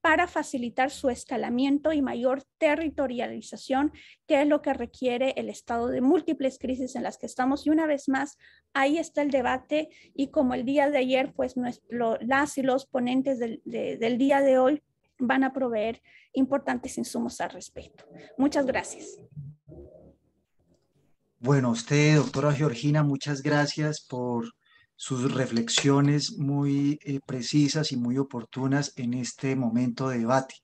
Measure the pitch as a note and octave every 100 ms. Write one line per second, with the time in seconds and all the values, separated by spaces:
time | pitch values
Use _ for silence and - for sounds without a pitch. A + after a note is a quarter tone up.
0 | E4 D#4+ F4 E4 D4 C4 A#3+ A3+ C4+ -
1 | C4+ A#3+ - B3+ G#3+ A#3+ C#4 C#4+ D4+ D#4
2 | B3+ A#3+ B3+ B3+ - _ D#4+ D4 D#4+ -
3 | C4+ A#3+ A3+ A3+ - A3 - C4 D4+ -
4 | - - _ D4 D4 D4 D4 C4 A#3+ -
5 | B3+ A#3+ C4+ B3+ A3+ G#3 - A#3 A#3+ C4
6 | B3+ E4+ D#4+ D4+ C4+ C4 B3 B3+ B3+ B3+
7 | G#3+ - A#3+ - B3+ C#4 D4 D#4 D#4 C#4+
8 | - C4 C#4 - - _ _ C#4 C4+ D#4+
9 | D#4+ - D4 C4+ B3 C4 - D4+ D#4 -
10 | - - C4+ - B3+ B3+ B3 C#4+ C#4 D4
11 | B3+ C4 C4+ - B3+ B3+ B3 A#3+ _ A#3+
12 | A3+ A3 A3+ C4+ C#4+ - C4 C4 - C4
13 | A#3+ C4 C4+ C4 A#3 A3+ - A3+ - -
14 | A3+ B3 C4+ C#4 C#4 C4 C4 D4 _ _
15 | _ _ A#3+ C4 C4+ C4 B3+ A3+ A3 A3+
16 | _ - _ - B3+ C#4 C#4 B3 C4 -
17 | A#3 A#3+ A#3 - F3 F3+ - - - _
18 | - - - - C#4 D4 C4 A3 - -
19 | - - - - - - - - - -
20 | - _ _ _ _ _ _ _ _ _
21 | _ _ _ _ A#2+ C#3+ B2 A2+ - D3
22 | D3+ D3+ B2+ C3+ D3 C#3+ D3+ A#2 D3 D3+
23 | D3 C3+ D3 C#3 C#3 D3 C#3+ - D3+ D3+
24 | - B2+ B2 A#2+ A#2 _ _ _ _ _
25 | - C3 C3 B2 B2 A#2 A#2 - C#3 C#3
26 | C#3+ D3 C#3 - C#3 C#3+ C#3+ C#3 C#3+ D3
27 | - C3+ - C3 A#2 D3+ C#3+ D#3 D3+ C3
28 | A#2+ B2+ C3+ B2 A#2 C3 C3 C#3+ C#3+ -
29 | A#2+ B2 A#2+ - C3+ C3+ A#2+ A#2 B2 A#2
30 | C3 B2 A2+ C3+ C3+ -